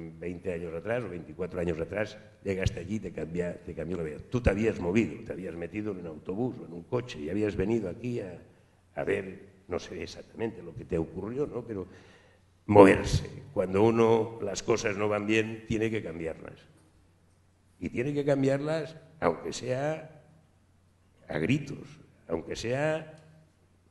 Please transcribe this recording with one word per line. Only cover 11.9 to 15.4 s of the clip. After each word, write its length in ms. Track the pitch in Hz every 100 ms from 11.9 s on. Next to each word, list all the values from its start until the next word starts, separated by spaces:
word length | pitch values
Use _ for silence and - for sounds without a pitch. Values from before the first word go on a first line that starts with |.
| - - - - - _ _ -
moverse. 800 | 104 95 92 - - - - -
Cuando 300 | 104 92 95
uno, 560 | 113 113 113 113 107 113
las 220 | 101 92
cosas 340 | - 107 113 98
no 100 | 107
van 180 | 104 104
bien, 380 | 110